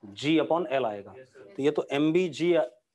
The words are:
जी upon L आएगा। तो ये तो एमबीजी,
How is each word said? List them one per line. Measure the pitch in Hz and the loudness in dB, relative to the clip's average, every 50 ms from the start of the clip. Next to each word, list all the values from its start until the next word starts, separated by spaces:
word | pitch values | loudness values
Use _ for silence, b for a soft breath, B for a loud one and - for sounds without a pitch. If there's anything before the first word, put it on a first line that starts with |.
| - | -18
जी | 104 101 101 120 143 160 160 | -18 -14 -6 -2 2 2 2
upon | 143 - 160 170 175 160 | 2 2 0 -2 0 -2
L | 135 135 127 | -2 -2 -2
आएगा। | 113 104 101 98 101 - - - _ _ - - - | -2 -4 -6 -10 -14 -18 -20 -20 _ _ -20 -20 -20
तो | - - 135 | -8 -2 0
ये | 143 | 0
तो | 151 175 - - | 0 0 -4 -2
एमबीजी, | - 143 151 156 160 175 185 175 139 123 156 175 175 160 151 151 - _ _ _ _ | 0 0 2 2 2 2 0 0 -2 -2 0 2 4 2 2 0 -6 _ _ _ _